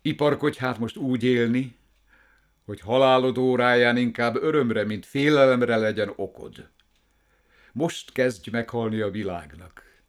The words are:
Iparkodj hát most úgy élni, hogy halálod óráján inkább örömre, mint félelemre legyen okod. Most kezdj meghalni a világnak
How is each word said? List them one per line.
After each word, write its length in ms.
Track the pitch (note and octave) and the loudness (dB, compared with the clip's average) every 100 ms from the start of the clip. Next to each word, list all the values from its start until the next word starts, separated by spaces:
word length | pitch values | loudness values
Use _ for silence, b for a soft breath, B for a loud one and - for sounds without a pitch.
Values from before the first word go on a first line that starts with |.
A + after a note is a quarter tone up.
Iparkodj 560 | D#3 D3+ D3 C#3 D3 - | -6 -2 0 0 -2 -2
hát 200 | B2+ A2 | -6 -4
most 180 | A2+ - | -8 -6
úgy 260 | C3+ B2+ | -4 0
élni, 540 | B2 B2 A#2 B2 C3 - _ _ _ b b b b _ - | 2 2 2 0 -4 -12 _ _ _ b b b b _ -14
hogy 140 | G2+ | -12
halálod 580 | G#2 B2+ C3 C3 B2+ A#2+ | -2 2 4 4 2 0
óráján 600 | B2+ B2 B2 A#2+ A#2+ B2 | 0 2 2 4 4 2
inkább 380 | A#2+ A2+ A#2+ A2+ | -2 -2 -2 0
örömre, 480 | D#3 D3+ B2 A2 | 0 0 0 -2
mint 220 | G#2 G#2 - | -2 -6 -6
félelemre 720 | C#3 D3 D3 C3+ B2+ A#2+ A2+ | 0 2 6 6 6 2 2
legyen 360 | A2 G#2+ G2+ - | 0 -2 -4 -6
okod. 540 | F#2+ - - - - _ _ _ b b b b b b b | -10 -10 -18 -20 -20 _ _ _ b b b b b b b
Most 400 | A#2 E3 - - | -4 -4 -4 -8
kezdj 380 | - B2+ G#2 - | -2 -2 -2 -8
meghalni 500 | A#2 A2+ A#2+ A2+ A2 | -8 -4 -4 -4 -2
a 120 | G#2 | -4
világnak 720 | G2 G2 F2 D2+ D#2+ E2+ - _ _ | -4 -8 -8 -12 -20 -20 -20 _ _